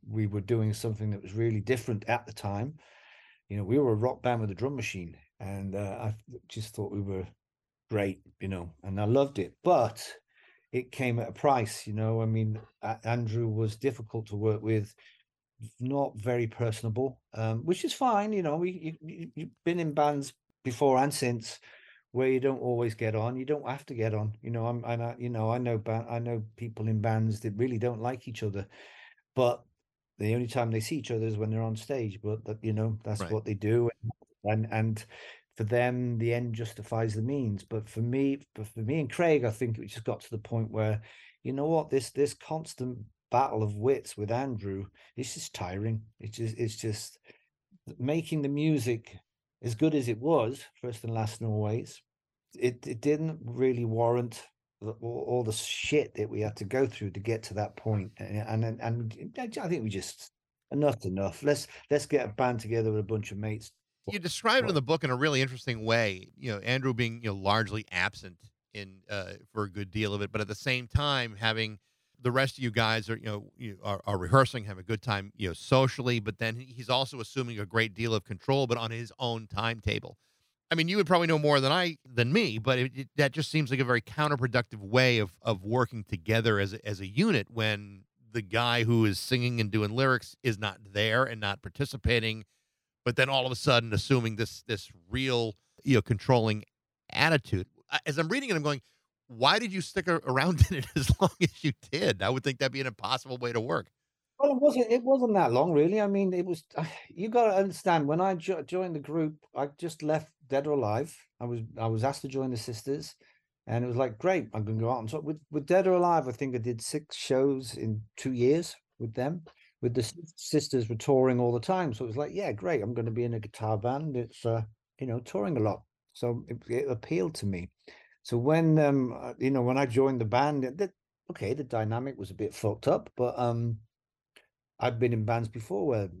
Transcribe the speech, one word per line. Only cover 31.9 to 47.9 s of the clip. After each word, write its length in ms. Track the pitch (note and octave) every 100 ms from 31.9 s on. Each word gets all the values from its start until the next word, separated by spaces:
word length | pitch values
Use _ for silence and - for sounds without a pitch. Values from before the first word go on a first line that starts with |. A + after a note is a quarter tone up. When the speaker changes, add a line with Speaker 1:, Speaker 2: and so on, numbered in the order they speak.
| C3+ A2 F#2
Speaker 1:
But 220 | G#2 A2 G#2
that, 180 | A2
you 100 | A2
know, 240 | G#2+ A2+ G#2+
that's 180 | A2+ G#2+
Speaker 2:
Right. 100 | F2+
Speaker 1:
what 140 | G#2+ G#2+
they 100 | G#2
do, 340 | G#2+ A#2+ A#2+ - A2 - - _
and, 240 | G2+ G#2+ A2+
and 320 | A2 A2 A2 - - - - _ -
for 60 |
them, 540 | G#2+ A#2+ B2 B2 B2 A#2
the 160 | A2+
end 200 | A#2+ B2
justifies 640 | A2 A#2 - G#2+ A2+ A2+ G#2+
the 60 |
means. 420 | A#2 C#3+ A#2 G2+
But 260 | - A2 G#2+
for 120 | A2+
me, 460 | A#2 C3+ C#3 C#3 - -
but 120 | G#2
for 140 | A#2
me 180 | A2 D#3+
and 120 | C3
Craig, 320 | - E3+ D3+
I 80 | A#2+
think 260 | A2 B2 A2+
it 100 | G#2+
just 160 | - B2
got 160 | G#2+
to 80 | -
the 80 | A2
point 340 | - A#2 A2
where, 300 | G#2+ G#2+ G#2+ - - - _
you 100 | B2+
know 140 | C3+ D3+
what, 220 | D#3+ D#3
this, 220 | C3+ A#2+
this 220 | C3+ C#3+
constant 680 | - - D#3+ D#3 - B2+ A#2+ G#2+ _ -
battle 320 | A#2+ C3 A2
of 120 | G#2+ G#2
wits 400 | A#2+ B2+ - -
with 140 | G#2+
Andrew, 540 | A#2 C3+ A#2 G2+ G2 F#2+ _ _ -
it's 180 | B2+
just 200 | E3 -
tiring. 480 | - F2+ G2 A2 A2 - -
It's 180 | G#2+ A#2
just, 200 | A2+ A2+
it's 180 | A2+ -
just 420 | A2+ G2+ - - - - _ _ _ _ -